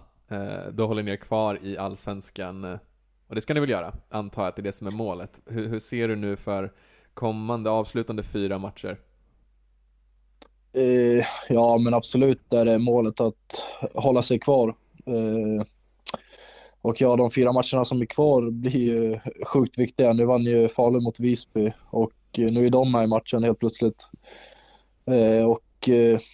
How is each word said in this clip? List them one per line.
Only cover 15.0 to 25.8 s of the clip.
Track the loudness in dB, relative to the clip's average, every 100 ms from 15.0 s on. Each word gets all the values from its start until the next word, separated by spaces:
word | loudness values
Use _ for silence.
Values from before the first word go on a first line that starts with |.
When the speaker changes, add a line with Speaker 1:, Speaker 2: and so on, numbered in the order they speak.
| -6
Speaker 2:
Eh, | -2 -2 -2 -2 -2 -4 _ _ _ -12 -12 -14 -20 -20 -20 -20 _
och | -4 2
ja, | 4 4
de | 2
fyra | 2 2
matcherna | 2 0 0 0
som | -2
är | -2
kvar | 2 4 4 2
blir | -2 -2 0
ju | 0 0 0 -2 -8 -12 -2
sjukt | 0 0 0
viktiga. | -4 2 2
Nu | 4 2
vann | 2
ju | 2 4 2
Falun | 2 2 2
mot | -2 -2
Visby, | 0 -2 -2 -2 -2 -2 _
och, | -2 -2 -4 _ -2
eh, | 0
nu | 2 4
är |
de | 4 2
med | 2
i | 2
matchen | 0 -2 0
helt | 0 0
plötsligt. | -2 0 -2 -2 -14 -20 -20 -20 -20 -20 _ _ _ _ -2
Eh, | 2 4 4 2
och, | 0 -4 _